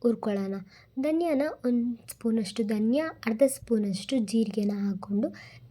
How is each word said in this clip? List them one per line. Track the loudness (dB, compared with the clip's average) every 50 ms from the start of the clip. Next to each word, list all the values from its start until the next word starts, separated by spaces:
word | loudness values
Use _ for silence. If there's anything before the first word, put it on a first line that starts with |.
| 0
ಹುರ್ಕೊಳ್ಳೋಣ. | 0 0 0 0 -2 -2 -2 -2 -4 -6 -8 -10 -12 -20 -20 -20 -12 -6 -4 0
ಧನಿಯಾನ | 0 2 2 2 2 2 2 0 0 -2 -4 -2 0
ಒಂದು | 0 2 0 0 -4 -6 -10 -18 -10
ಸ್ಪೂನಷ್ಟು | -4 -2 0 0 0 0 -2 -2 -4 -2 0 0
ಧನಿಯಾ, | 0 2 2 2 2 0 -2 -6 -6 -4 -2
ಅರ್ಧ | 2 4 4 4 4
ಸ್ಪೂನಷ್ಟು | 2 -4 0 0 2 2 0 -2 -4 -4 -2 -2 0 0 0 2
ಜೀರಿಗೆನ | 2 2 2 0 0 0 0 0 0 -2
ಹಾಕ್ಕೊಂಡು | -2 -2 -4 -4 -4 -2 0 0 -2 -4 -6 -18 -20 -20 -16 -8 -2